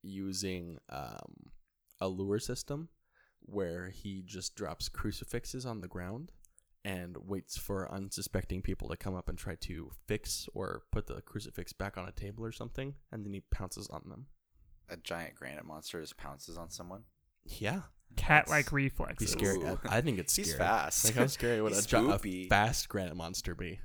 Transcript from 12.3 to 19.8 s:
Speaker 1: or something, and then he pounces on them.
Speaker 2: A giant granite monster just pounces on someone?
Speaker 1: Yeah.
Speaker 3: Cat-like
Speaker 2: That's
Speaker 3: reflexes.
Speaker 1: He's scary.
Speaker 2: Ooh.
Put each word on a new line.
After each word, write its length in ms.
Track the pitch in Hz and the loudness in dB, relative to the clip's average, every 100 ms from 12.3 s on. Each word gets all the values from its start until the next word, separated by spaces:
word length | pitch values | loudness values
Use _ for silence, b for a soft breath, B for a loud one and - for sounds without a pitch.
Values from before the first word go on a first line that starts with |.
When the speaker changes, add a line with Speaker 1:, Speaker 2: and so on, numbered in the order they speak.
| 110 | -6
Speaker 1:
or 80 | 113 | -8
something, 440 | - 120 - 135 143 - | -6 -6 -4 -6 -8 -10
and 120 | 110 | -8
then 100 | 104 | -6
he 80 | 98 - | -8 -2
pounces 360 | - 95 - 98 | -2 -2 -6 -8
on 120 | - - | -10 -12
them. 160 | - 139 - _ _ - - - | -14 -14 -20 _ _ -20 -20 -14
Speaker 2:
A 80 | 87 | -12
giant 380 | - 85 82 | -6 -6 -6
granite 300 | - 65 76 | -10 -10 -10
monster 360 | 82 76 - 87 | -10 -10 -8 -8
just 160 | 78 - | -8 -10
pounces 400 | 69 69 - 87 | -12 -10 -10 -10
on 140 | 85 | -8
someone? 320 | - 87 98 - _ _ _ | -10 -10 -12 -16 _ _ _
Speaker 1:
Yeah. 360 | 85 - 107 185 - - _ - | -12 -2 -2 -2 -6 -18 _ 2
Speaker 3:
Cat-like 480 | - 151 147 151 | 8 8 8 4
Speaker 2:
That's 80 | - | 4
Speaker 3:
reflexes. 460 | 139 135 - - - | 2 2 0 -4 0
Speaker 1:
He's 120 | 107 | 0
scary. 240 | - 101 95 | 4 4 4
Speaker 2:
Ooh. 200 | - 95 | 0 -2